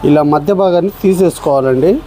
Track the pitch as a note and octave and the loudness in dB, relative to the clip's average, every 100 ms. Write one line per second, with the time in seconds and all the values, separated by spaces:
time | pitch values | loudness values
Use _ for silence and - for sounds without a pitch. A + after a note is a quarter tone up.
0 | D3 D3 D3 D3+ D3 F#3+ F#3+ F3 F#3 - | 2 2 2 0 -2 0 0 0 -2 -2
1 | G3 F3+ F#3 - D#3+ C#3 C3 B2+ D#3 B3+ | -2 2 0 0 -2 0 0 0 0 0